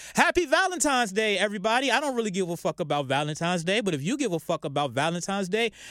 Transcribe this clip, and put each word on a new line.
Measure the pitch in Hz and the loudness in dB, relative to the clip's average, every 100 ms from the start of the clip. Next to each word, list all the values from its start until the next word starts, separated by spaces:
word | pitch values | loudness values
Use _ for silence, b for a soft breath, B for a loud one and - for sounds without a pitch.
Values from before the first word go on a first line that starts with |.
| B | B
Happy | - 330 349 294 | 2 4 4 4
Valentine's | 320 370 339 294 254 220 | 4 2 2 2 2 2
Day, | 190 214 185 | 2 2 2
everybody. | 208 208 214 240 269 | 0 0 0 2 2
I | 247 | 2
don't | 294 | 0
really | 240 214 | -2 -2
give | 185 170 | -2 -2
a | 170 | -2
fuck | 175 156 | -4 -2
about | 151 147 | -2 -2
Valentine's | 131 135 151 151 170 180 | 0 0 -2 -4 -2 -2
Day, | 165 214 | 0 0
but | 196 | 0
if | 147 | -2
you | 151 277 | -2 -2
give | 240 | -2
a | 165 | -2
fuck | - 165 | -2 -4
about | 151 139 143 | -4 -2 -2
Valentine's | 120 160 175 185 196 180 | 0 -2 -2 -4 -4 -2
Day, | 214 233 B B | -2 -2 B B